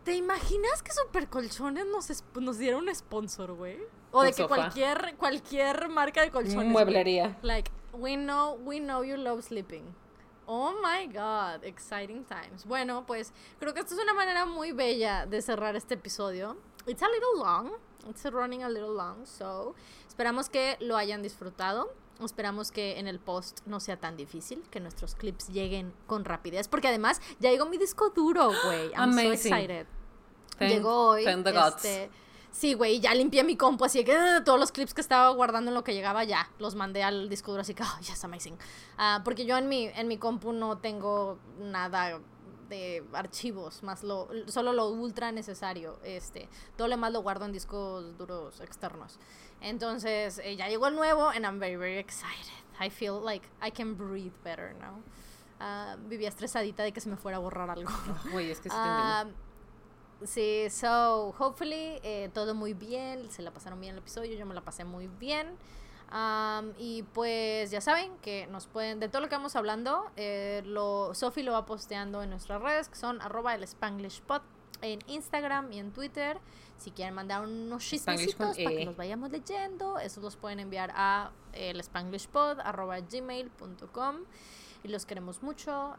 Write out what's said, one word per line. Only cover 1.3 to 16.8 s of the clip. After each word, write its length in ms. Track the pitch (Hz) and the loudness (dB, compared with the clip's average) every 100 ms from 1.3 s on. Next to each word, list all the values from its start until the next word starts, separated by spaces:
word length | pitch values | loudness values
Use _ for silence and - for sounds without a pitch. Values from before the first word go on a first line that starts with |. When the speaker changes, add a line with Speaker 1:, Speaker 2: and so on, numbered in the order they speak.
| 262 233 - 277 285 392 | -4 -4 -4 -4 -2 -2
Speaker 1:
nos 220 | 403 330 | -2 -4
es-, 140 | 302 - - | -8 -8 -4
nos 220 | 254 226 | -4 0
diera 200 | 254 254 | 0 0
un 160 | 349 | 0
sponsor, 600 | 359 - 214 214 - 185 | -4 -4 -6 -6 -6 -8
güey? 240 | 175 180 220 440 - - | -8 -10 -10 -12 -14 4
O 100 | 254 | 8
de 80 | 269 | 8
Speaker 2:
Un 40 | 262 | 6
Speaker 1:
que 80 | |
Speaker 2:
sofá. 120 | 302 165 | 4 4
Speaker 1:
cualquier, 600 | 165 262 269 294 370 285 | 4 2 2 2 -2 0
cualquier 720 | 339 269 - 277 277 285 330 | 0 0 -2 2 4 4 2
marca 320 | 311 285 311 | 2 4 6
de 100 | 311 | 4
colchones, 240 | 262 196 202 | 4 2 2
güey. 120 | 220 | 6
Speaker 2:
Mueblería. 720 | 226 202 196 185 180 180 190 | 8 10 8 6 6 4 2
Speaker 1:
Like, 300 | 233 - - - - | 0 2 0 -6 -12
we 220 | 240 254 277 | -6 -4 -2
know, 380 | 285 285 294 254 | 0 2 0 -2
we 160 | 254 294 | -6 -6
know 240 | 285 262 | -2 -2
you 140 | 262 277 | -2 -2
love 260 | 254 240 | -2 -2
sleeping. 400 | 240 220 185 160 160 175 - - - - - | -4 -6 -6 -12 -14 -18 -20 -20 -20 -20 -6
Oh 280 | 226 277 392 | -2 -2 0
my 260 | 370 359 359 | 0 0 -2
God, 580 | 208 214 214 190 160 190 | -4 -2 0 0 -4 -10
exciting 580 | 180 - 208 202 226 | -14 -8 -8 -6 -10
times. 420 | 262 185 - 185 208 | -10 -12 -12 -16 -4
Bueno, 400 | 254 247 247 247 | -2 -2 -4 -4
pues, 280 | 233 226 - - - | -6 -6 -12 -20 -6
creo 140 | 294 | -6
que 80 | 302 | -4
esta 120 | 339 | -6
es 60 | 349 | -2
una 120 | 427 | 2
manera 320 | 403 381 359 359 | 2 2 2 0
muy 260 | 339 320 | -2 -4
bella 540 | 254 254 233 220 196 185 | 0 0 2 2 0 -2
de 160 | 208 | -2
cerrar 340 | 208 214 214 214 | -2 -2 0 -2
este 200 | - 233 | -4 -6
episodio. 600 | 196 - 202 185 202 320 - - | -6 -4 -4 -4 -6 -8 -16 -12